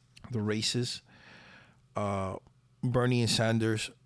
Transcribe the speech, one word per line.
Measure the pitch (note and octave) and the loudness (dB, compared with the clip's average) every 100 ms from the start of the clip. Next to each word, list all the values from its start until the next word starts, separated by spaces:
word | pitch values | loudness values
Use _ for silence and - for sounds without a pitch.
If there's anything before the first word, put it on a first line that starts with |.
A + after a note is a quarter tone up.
| _ - - | _ -20 -8
the | A#2 | -4
races, | G#2 G#2+ A2 B2 B2+ - - - - - - - - _ _ - | -2 0 0 -2 -2 -6 -14 -20 -20 -20 -20 -20 -20 _ _ -6
uh, | G#2 G2 F#2+ F#2+ - _ _ _ | -4 -2 -4 -6 -12 _ _ _
Bernie | B2+ B2 B2 B2 | -2 2 2 4
and | A2+ | 2
Sanders, | - A2+ A2+ A2 G#2+ - - | 2 2 2 2 0 -4 -10